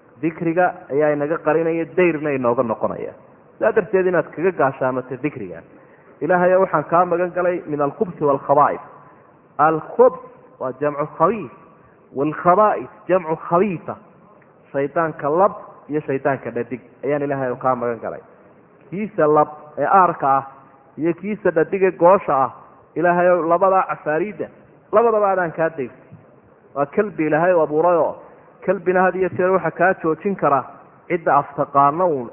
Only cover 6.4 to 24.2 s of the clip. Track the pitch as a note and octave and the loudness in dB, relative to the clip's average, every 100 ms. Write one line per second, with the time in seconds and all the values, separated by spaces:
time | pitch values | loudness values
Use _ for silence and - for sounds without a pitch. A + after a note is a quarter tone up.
6.4 | F3+ F#3 F#3+ D#3+ - E3+ F3+ E3+ F3+ F3 | 4 4 2 0 2 2 2 0 -2 -2
7.4 | F3 F3+ D#3 D3 C#3+ - F3+ D#3+ D3 C#3 | -2 -4 -4 -4 -4 -4 -6 -2 -2 0
8.4 | - C#3+ C3 - - - - - _ _ | 2 4 2 0 -10 -20 -20 -20 _ _
9.4 | _ - D#3 D#3 - - B3 - - - | _ 0 0 0 -2 2 4 2 -8 -20
10.4 | - - B2+ B2+ D3 C#3+ D3 - E3 A3 | -20 -10 -10 -4 -4 -4 -6 0 0 0
11.4 | B2+ - - - _ _ _ B2+ D3+ D3 | -8 -16 -20 -20 _ _ _ -4 -4 0
12.4 | F3 F#3 G#3+ C#3+ B2 - - F#3 D#3+ D#3+ | 2 4 4 0 -8 -12 -2 -2 -2 -8
13.4 | - F3 G#3 D#3+ - - - - - - | -2 0 0 -4 -10 -14 -18 -20 -20 -20
14.4 | _ _ _ C#3 C#3+ E3+ D#3+ D3+ C#3+ E3 | _ _ _ -6 -4 -2 -4 -4 -2 0
15.4 | G3 - - - - D3+ D3 C3+ C#3+ B2+ | 0 -2 -16 -20 -8 -6 -4 -4 -2 -4
16.4 | A#2+ A#2+ A#2 A#2+ - - C3 D3 C#3+ C3+ | -6 -8 -8 -10 -14 -10 -4 -2 -2 -4
17.4 | C3 B2 C3 B2+ A#2+ A2+ G#2 D2 - - | -6 -4 -2 -2 -4 -6 -8 -12 -16 -20
18.4 | - _ _ _ - F#3 G#3+ - D3+ D3+ | -20 _ _ _ -14 -10 -6 0 2 4
19.4 | D3+ - - - C#3+ F#3+ F3 D#3+ C#3+ C3+ | 2 -4 -14 -6 2 4 4 2 0 0
20.4 | - - - _ _ - E3 D#3+ G3 G#3 | -2 -12 -20 _ _ -6 -4 -4 -6 -4
21.4 | F#3 D#3+ D#3 F#3+ F#3 F#3 E3+ G3 - C#3 | 0 0 0 0 0 4 4 4 2 0
22.4 | B2 - - - _ D3+ F3 F3 F3+ F3+ | 0 -4 -20 -20 _ -2 0 4 4 2
23.4 | D#3+ F3 F#3+ F#3+ E3 D3+ D3+ D#3 | 2 2 4 2 0 -4 -4 -4